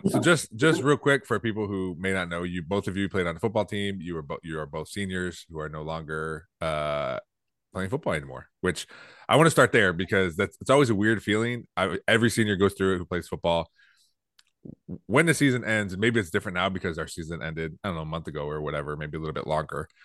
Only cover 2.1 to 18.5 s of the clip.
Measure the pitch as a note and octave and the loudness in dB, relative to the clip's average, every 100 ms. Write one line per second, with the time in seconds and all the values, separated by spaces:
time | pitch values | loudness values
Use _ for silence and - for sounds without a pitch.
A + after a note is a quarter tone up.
2.1 | F#2+ F2 E2+ F2+ F2+ D#2+ G2+ G2+ F#2+ G2 | -2 -2 -4 -4 -6 -2 -2 -2 -4 -2
3.1 | G2 F2 E2 A2+ G#2+ G2+ G#2 G2+ G2 E2+ | 0 -2 -2 -2 0 -2 -4 -4 -6 -6
4.1 | E2 D2 E2 E2 D#2 D2+ D#2 D2+ G#2 G2 | -8 -8 -10 -8 -8 -6 -8 -8 -6 -4
5.1 | F#2 F2+ E2 - D#2+ D#2 D#2 D#2 D#2+ D2+ | -4 -4 -8 -12 -10 -8 -8 -8 -8 -6
6.1 | D#2 D#2 D#2 - _ D#2+ D2+ D2+ D2 C2+ | -6 -6 -8 -12 _ -4 -2 -2 -2 -4
7.1 | B1+ - _ _ _ _ - F#2+ C3+ - | -6 -10 _ _ _ _ -8 -6 -4 -2
8.1 | D#2+ C#2 B1+ - _ F2+ - - - - | -4 -6 -14 -18 _ -2 -2 -8 -18 -20
9.1 | - - B2+ D#3+ D3+ B2+ B2 F#2+ E2+ F#2 | -14 4 6 8 8 6 8 4 2 0
10.1 | G2+ F#2 D#2+ G2+ - - C#3 B2+ G2 G#2+ | 2 2 0 -2 -2 2 4 6 4 2
11.1 | G#2+ - G#2+ A#2 A#2+ - - F#2 F#2 - | 2 2 0 0 -4 -6 -2 0 0 2
12.1 | A2 A#2 A#2 G#2+ F#2 G2 - F#2+ F#2 E2+ | 4 6 4 2 4 2 4 0 0 -2
13.1 | F2 - D#2+ F2 E2+ D#2+ _ _ _ _ | -6 -6 -4 0 0 -2 _ _ _ _
14.1 | _ _ _ _ _ - - - F2 - | _ _ _ _ _ -20 -18 -16 -16 0
15.1 | A#2+ E3 D3 C#3+ B2+ A2 A2 G2+ F#2 A#2 | 2 4 4 2 2 0 0 -2 0 0
16.1 | A#2 G2+ G#2 G#2 F2 F#2+ F#2 F#2 E2 D#2+ | 2 0 -2 -2 -2 -2 -2 -4 -4 -8
17.1 | - D#2+ E2+ D#2+ D#2+ D#2+ D#2+ G#2 E2 D#2 | -8 -8 -8 -6 -6 -8 -6 -8 -6 -6
18.1 | D#2+ D#2+ D2+ D2 | -8 -8 -8 -6